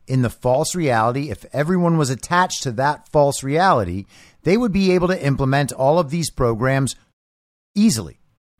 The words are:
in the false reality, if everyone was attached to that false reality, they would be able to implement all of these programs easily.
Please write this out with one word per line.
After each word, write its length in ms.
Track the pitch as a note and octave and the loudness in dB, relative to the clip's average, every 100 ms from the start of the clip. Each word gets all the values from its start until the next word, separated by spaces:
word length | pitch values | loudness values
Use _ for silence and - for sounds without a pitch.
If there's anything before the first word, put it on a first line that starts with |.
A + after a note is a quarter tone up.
| - | -4
in 160 | C3 | 0
the 60 | A#2+ | 0
false 420 | - B2 C3 D#3 | -2 -2 0 -2
reality, 560 | F3+ D3+ A2+ A2+ C3 D3 | -2 0 2 0 -2 -6
if 160 | G#2 - | -10 -8
everyone 440 | C3 D3+ F#3 F3 E3 | -4 0 2 2 2
was 120 | C3+ | 0
attached 540 | B2+ - F3 F3+ - | -4 -2 0 0 -2
to 80 | C3+ | -6
that 360 | A2 C#3+ D3 - | -2 -2 -2 -2
false 340 | D#3 C#3+ - | 2 2 0
reality, 600 | - D3+ F#3+ C#3+ F2+ F#2 F#2+ - - _ | -2 0 2 2 0 -6 -10 -20 -20 _
they 160 | D3+ G#3+ | 0 2
would 140 | B3 | 2
be 220 | F#3 F#3 | 0 2
able 160 | F3+ F3 | 2 0
to 140 | F#3 | -2
implement 480 | C#3 C3+ C3+ C#3 C3+ | -2 0 0 0 -2
all 280 | - C3+ E3 | 0 0 2
of 100 | D3 | 0
these 220 | E3 D#3 | -4 -6
programs 640 | - B2 A2 C3 C3+ C3 - _ _ _ _ _ _ _ G3+ | -2 -2 0 0 0 -2 -6 _ _ _ _ _ _ _ 0
easily. 420 | A3 A2+ D#2+ - _ _ _ | 2 2 -6 -14 _ _ _